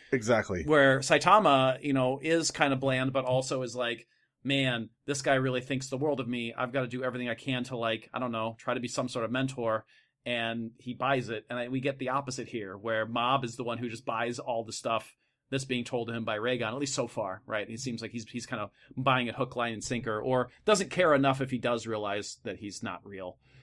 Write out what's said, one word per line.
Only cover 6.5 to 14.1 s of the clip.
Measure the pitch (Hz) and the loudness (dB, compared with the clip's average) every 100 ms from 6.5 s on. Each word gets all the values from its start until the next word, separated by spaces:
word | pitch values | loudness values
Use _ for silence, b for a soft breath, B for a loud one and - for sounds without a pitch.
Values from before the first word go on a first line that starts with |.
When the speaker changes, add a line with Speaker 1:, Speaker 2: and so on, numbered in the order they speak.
Speaker 2:
I've | 117 127 | -4 -2
gotta | 135 127 | -2 -4
do | 127 | -4
everything | 127 123 123 | -4 -4 -4
I | 113 | -4
can | - 127 | -4 -4
to, | 120 127 | -4 -2
like, | 113 113 - | -2 -2 -4
I | 117 | -6
don't | 123 | -4
know, | 113 110 113 | -2 -4 -4
try | - | -4
to | 123 | -4
be | 120 | -4
some | - 127 | -4 -4
sort | 123 | -2
of | 113 | -2
mentor." | 127 135 131 113 110 - _ _ _ - | 0 -2 -2 -2 -2 -4 _ _ _ -4
And | 120 113 117 113 - | -2 -2 -4 -6 -10
he | - | -12
buys | 120 127 135 107 | -2 0 2 0
it. | 110 - | -6 -6
And | 123 | -6
I, | 120 | -4
we | 131 | -2
get | 139 135 | -2 -4
the | 127 | -2
opposite | 135 135 131 117 | -2 -4 -6 -8
here, | 120 98 98 | -8 -8 -8
where | 110 110 110 | -2 -2 0
Mob | 117 120 135 | 0 2 2
is | 123 113 | 0 -6
the | |
one | 117 117 | -6 -4
who | 120 | -6
just | 110 | -6
buys | - | -6